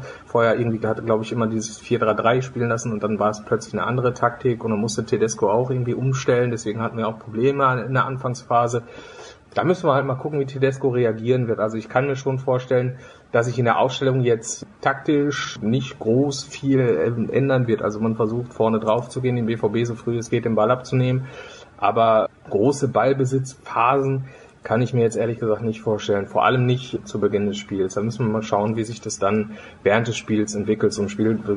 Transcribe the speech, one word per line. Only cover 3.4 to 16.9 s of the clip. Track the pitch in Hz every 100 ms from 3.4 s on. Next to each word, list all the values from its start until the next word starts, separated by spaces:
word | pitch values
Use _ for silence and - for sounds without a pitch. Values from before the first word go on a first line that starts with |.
plötzlich | - 110 -
eine | 101 95
andere | 123 120
Taktik | 117 120 - 127 113
und | 110
dann | 107
musste | 113 120 113
Tedesco | 110 110 - 101
auch | 110 127
irgendwie | 127 120
umstellen. | 120 131 131 - 123 123
Deswegen | 113 107 113
hatten | 113 117
wir | 110
auch | 110
Probleme | 110 110 131 139 135 123 117
in |
der | 131
Anfangsphase. | 113 131 131 120 - 120 120 117 - - - - - - -
Da | -
müssen | 151 180 160
wir |
halt | 139
mal | 135 131
gucken, | 151 147
wie |
Tedesco | 135 135 135 135 139
reagieren | 123 117 110 113 127 117
wird. | 107
Also | 110 110
ich | 107
kann | - 139
mir | 135
schon | 139 131
vorstellen, | 139 127 127 127 127 131 - - -
dass | 120 123
sich | 117
in |
der | 117 95
Aufstellung | 127 - 131 131
jetzt | 120 113 - - - -
taktisch | 143 135 - 147 143 143 - -
nicht | 104 131 135 -
groß | 110 123 143 139
viel, | - - 139 135
ähm, | 123